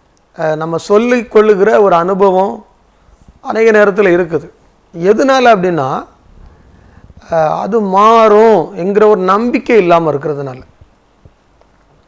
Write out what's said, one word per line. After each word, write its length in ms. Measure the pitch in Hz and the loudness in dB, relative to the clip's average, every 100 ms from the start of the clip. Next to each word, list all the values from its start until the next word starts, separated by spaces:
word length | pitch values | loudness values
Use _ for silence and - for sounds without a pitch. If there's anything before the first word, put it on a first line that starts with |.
| _ _ _ - | _ _ _ -8
அஹ், 200 | 160 156 | -6 -6
நம்ம 200 | 160 165 | -6 -8
சொல்லிக் 540 | - 208 240 247 226 | -2 0 0 -2 0
கொள்ளுகிற 500 | 220 214 202 208 233 | 0 2 2 2 2
ஒரு 140 | 202 | 2
அனுபவம் 680 | 170 175 196 196 185 196 226 - _ _ _ _ _ - _ | 2 0 0 0 0 -2 -6 -18 _ _ _ _ _ -20 _
அநேக 300 | 269 220 226 | -8 -2 2
நேரத்துல 380 | 214 208 190 202 | 4 2 2 0
இருக்குது. 420 | 175 175 156 - _ _ _ _ 170 | 0 -2 -6 -8 _ _ _ _ -6
எதனால 560 | 180 220 277 269 247 | -2 0 0 2 2
அப்படின்னா, 520 | 214 180 165 131 160 - _ _ - - - _ _ _ - - - - | 2 0 -4 -6 -8 -12 _ _ -20 -20 -20 _ _ _ -20 -20 -20 -6
அஹ், 300 | 165 156 - | -4 -2 -4
அது 200 | - 220 | -4 -4
மாறும் 920 | 202 190 214 233 220 208 226 202 160 | -2 2 4 4 4 4 4 2 0
என்கிற 340 | 190 180 196 208 | -6 -4 2 2
ஒரு 120 | 208 | 2
நம்பிக்கை 560 | 185 196 240 247 233 233 | 0 -2 -2 -4 0 0
இல்லாம 360 | 175 170 160 | 2 0 0
இருக்கிறதுனால. 500 | 143 151 143 139 87 - _ _ _ _ _ _ _ _ _ _ _ _ _ | -4 -6 -8 -10 -14 -20 _ _ _ _ _ _ _ _ _ _ _ _ _